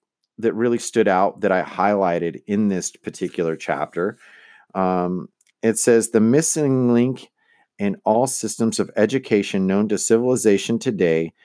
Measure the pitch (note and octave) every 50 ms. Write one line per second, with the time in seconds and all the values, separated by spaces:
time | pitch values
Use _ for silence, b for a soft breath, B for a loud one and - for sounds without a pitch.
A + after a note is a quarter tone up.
0 | _ _ _ _ _ _ _ - G#2+ A2+ F#2+ G#2 A#2 B2 A#2+ A2+ - - - A#2
1 | G#2+ G2+ F#2+ F2+ F#2+ F#2+ - - G2 G2+ F#2 F#2 E2+ - - - F#2 G2+ G#2 G2+
2 | G2 F2+ E2+ E2+ E2 E2+ D#2+ - - - G#2 G2+ G#2+ G#2 G2 F2+ E2+ - - -
3 | - - - - G2 E2+ - - F2 E2 D#2+ D#2 - - D#2 C#2 D2 - - F2
4 | F2 G2+ - b b b b b b b b b b b - F#2+ F#2+ F#2 F#2 F2+
5 | F2+ F2+ F2+ F#2 - - _ _ _ _ _ _ - A2+ A2 A2+ - - A#2 A2+
6 | G#2+ - - A2+ G#2+ A2+ B2 D3 D#3+ - - D#3+ D3+ C#3 C3+ C3 B2+ A#2+ A#2+ A#2
7 | A#2+ B2+ B2+ B2+ - - _ _ _ _ _ _ _ _ _ - G2+ G2+ F#2+ -
8 | - - G#2+ A2+ B2+ C3 - - - G#2+ - - A#2 A2+ G#2+ - G2+ - - -
9 | G#2 G#2+ A#2 C3+ C3 - A2+ G#2 G2+ - - G2+ F#2+ F#2+ F#2+ G2+ G#2+ G#2+ G#2+ F2+
10 | - - A#2 A2+ B2 B2+ B2+ A2+ - A2 G2+ G2 - - A#2 A2+ - C3+ A2+ F2+
11 | F#2 E2+ D#2+ D#2+ E2 E2 - b b